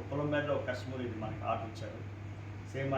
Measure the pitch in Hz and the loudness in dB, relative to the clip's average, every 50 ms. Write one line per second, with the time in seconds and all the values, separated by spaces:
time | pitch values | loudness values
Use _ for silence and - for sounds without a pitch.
0 | - - 139 147 147 147 147 147 143 147 139 127 - - 123 - - 131 127 127 | -2 0 0 2 2 4 4 4 4 4 4 2 4 2 0 0 0 -2 -2 -2
1 | 123 117 107 107 110 - - - - 113 113 110 104 104 104 - - 104 - - | -2 -2 -2 -2 -2 -2 -2 -2 2 2 2 2 0 -2 -4 -4 -6 -4 -4 -6
2 | - - - - - - - - - - - - - - - 135 139 135 135 | -6 -6 -6 -6 -6 -8 -8 -8 -8 -8 -8 -8 -8 -6 -2 0 2 4 4